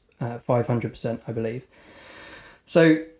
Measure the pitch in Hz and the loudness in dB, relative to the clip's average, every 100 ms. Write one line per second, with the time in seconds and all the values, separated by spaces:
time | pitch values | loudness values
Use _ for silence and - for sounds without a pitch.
0 | _ - 120 120 - 123 113 120 110 - | _ -12 -10 -8 -2 -2 0 -2 -4 -8
1 | 120 117 - 113 113 123 - _ - - | -8 -8 -8 -8 -8 -8 -16 _ -20 -20
2 | - - - - - - - 175 165 156 | -20 -20 -20 -20 -20 -20 0 4 6 4
3 | - - | 0 -18